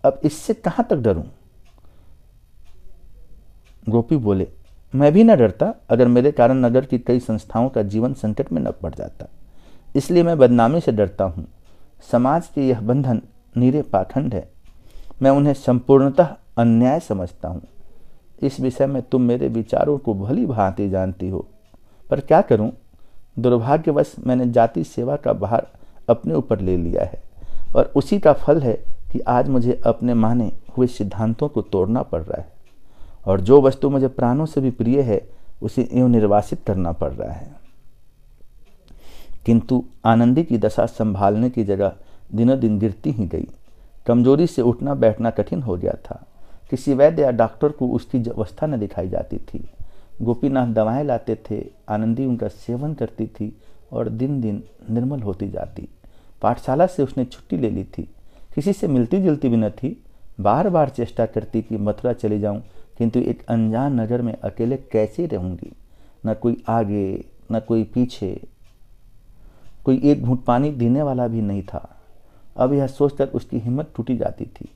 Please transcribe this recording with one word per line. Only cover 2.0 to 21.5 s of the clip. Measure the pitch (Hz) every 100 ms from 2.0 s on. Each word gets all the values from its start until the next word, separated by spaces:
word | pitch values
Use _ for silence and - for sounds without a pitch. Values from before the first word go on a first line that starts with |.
| - - - _ _ - - - - - - - - - - - _ - -
गोपी | 113 117 156
बोले, | 107 98 90 - - - - 135
"मैं | 147
भी | 175
न | 226 185
डरता | 110 - 185 - -
अगर | 117 123
मेरे | 123 135
कारण | 147 120 131
नगर | 123 127 131
की | 123
कई | - 123
संस्थाओं | 120 107 - 110 131
का | 117
जीवन | 101 107 123
संकट | 139 107 107 -
में | 82
न | 58
पड़ | - 87 62
जाता। | - - - - - - - - - 139
इसलिए | - 175
मैं | 170 160
बदनामी | 123 120 113 165
से | 160
डरता | 107 98 -
हूँ। | 95 85 78 - - - - - -
समाज | 117 127 160 -
के | - 135
यह | 113
बंधन | 104 135 127 113 - - _ 120
नीरे | 123 147
पाखंड | - 98 95 131 127
है। | 101 - - - - - - - -
मैं | 135
उन्हें | 139 147
संपूर्णतः | 139 - 123 - 135 139 135 170 - - -
अन्याय | 117 113 127 156
समझता | - 98 87 - 80
हूँ। | 87 - - - - - - - -
इस | 139 135
विषय | 131 123 139
में | 135
तुम | 123 131
मेरे | 120 123 135
विचारों | 113 110 - 147 143
को | 120
भली | 98 101 165 117
भांति | 110 95 95 101
जानती | 95 92 92 92
हो, | 92 -